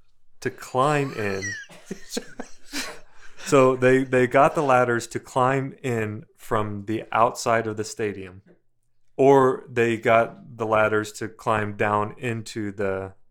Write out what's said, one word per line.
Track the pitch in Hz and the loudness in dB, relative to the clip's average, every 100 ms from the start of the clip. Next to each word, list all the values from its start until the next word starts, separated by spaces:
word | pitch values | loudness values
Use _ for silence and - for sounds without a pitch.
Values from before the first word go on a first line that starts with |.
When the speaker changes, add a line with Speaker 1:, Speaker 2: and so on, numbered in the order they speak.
| - - - - | -20 -20 -20 -10
Speaker 1:
to | 131 | -10
climb | - - 127 143 147 135 | -10 -6 0 2 2 -2
in. | 120 101 98 95 - - - - | -4 -6 -4 -8 -12 -14 -18 -16
Speaker 2:
<laughs> | - - - - 1077 - - - - - - - - - - | -14 -10 -10 -10 -14 -14 -14 -12 -10 -10 -12 -18 -18 -16 -12
Speaker 1:
So | - 139 131 | 0 4 4
they, | 127 127 131 | 4 4 4
they | 131 127 127 | 2 2 2
got | 135 156 | 4 4
the | 160 | 2
ladders | 143 127 123 117 - | 2 2 2 0 -4
to | 123 | -10
climb | - 131 127 135 135 - | -6 0 0 0 -4 -8
in | 135 117 107 107 - _ | -6 -4 -4 -8 -14 _
from | - 113 104 104 98 | -4 -2 -2 -6 -6
the | 110 - | -6 -2
outside | 113 120 127 123 113 110 | 0 0 0 0 0 0
of | 107 | -6
the | |
stadium, | 104 - 107 95 92 95 _ _ _ _ _ _ _ - | -8 -6 -6 -6 -12 -18 _ _ _ _ _ _ _ 2
or | 135 139 131 131 - | 6 8 6 2 -4
they | 120 117 113 | 0 0 2
got | 117 113 117 - - 113 | 4 4 4 -4 -16 -8
the | |
ladders | 110 107 107 107 107 | 0 2 4 2 -2
to | - 107 | -8 -12
climb | - 120 107 104 104 | -8 -2 -2 -2 -2
down | 107 104 104 - | 0 0 -2 -6
into | 123 113 104 117 104 | -8 -8 -8 -8 -8
the, | 101 98 95 95 - - | -6 -4 -4 -8 -14 -20